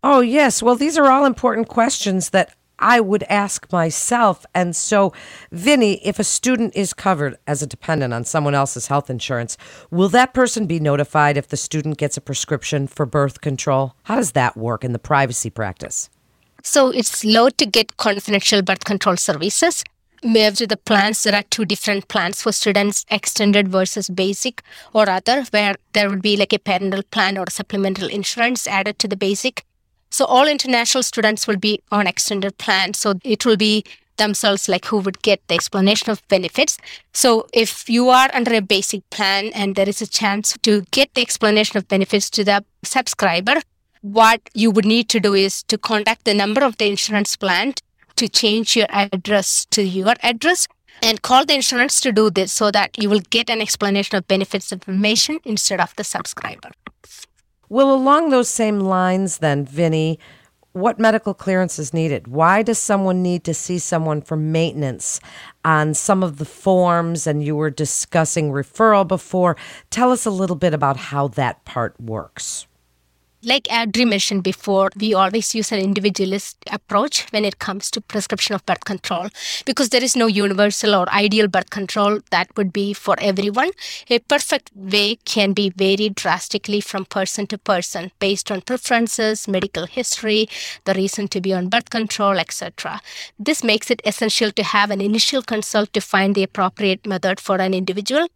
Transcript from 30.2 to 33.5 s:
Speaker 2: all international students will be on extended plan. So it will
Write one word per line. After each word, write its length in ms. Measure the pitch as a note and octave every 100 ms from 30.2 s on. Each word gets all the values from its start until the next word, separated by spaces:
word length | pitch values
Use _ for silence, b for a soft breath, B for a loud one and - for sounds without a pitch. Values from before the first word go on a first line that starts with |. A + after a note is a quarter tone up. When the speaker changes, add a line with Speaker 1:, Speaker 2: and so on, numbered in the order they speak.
Speaker 2:
all 240 | C4+ B3+ D4
international 560 | C#4+ C4 B3 A#3 C4
students 420 | A#3+ - G#3+ A3 -
will 120 | G3+
be 220 | G#3+ G#3 _
on 160 | G#3 F#3+
extended 500 | - - G3+ G3 -
plan. 360 | - F#3+ F#3+
So 200 | G#3 G#3+ F#3+
it 240 | C4+ G#3+
will 100 | B3